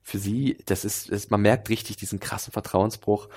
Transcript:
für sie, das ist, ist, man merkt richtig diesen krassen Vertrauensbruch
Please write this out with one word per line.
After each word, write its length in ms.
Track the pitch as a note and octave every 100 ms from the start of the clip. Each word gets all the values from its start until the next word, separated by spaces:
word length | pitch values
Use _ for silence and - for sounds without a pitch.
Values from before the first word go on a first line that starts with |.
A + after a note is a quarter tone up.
für 140 | - G2+
sie, 380 | G2 A2+ C#3 -
das 220 | - F#2+ G#2
ist, 240 | - -
ist, 200 | G#2 -
man 120 | G#2
merkt 260 | G#2 B2 G#2+
richtig 280 | A2+ - G#2+
diesen 220 | G2 G2
krassen 320 | - A2 -
Vertrauensbruch 760 | - - F2+ G#2 - - G#2 -